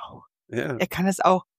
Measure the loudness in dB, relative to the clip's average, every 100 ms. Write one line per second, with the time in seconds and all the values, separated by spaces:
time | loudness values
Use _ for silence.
0 | -14 -18 _ _ _ -6 -4 -2 -4 0
1 | 0 2 2 2 0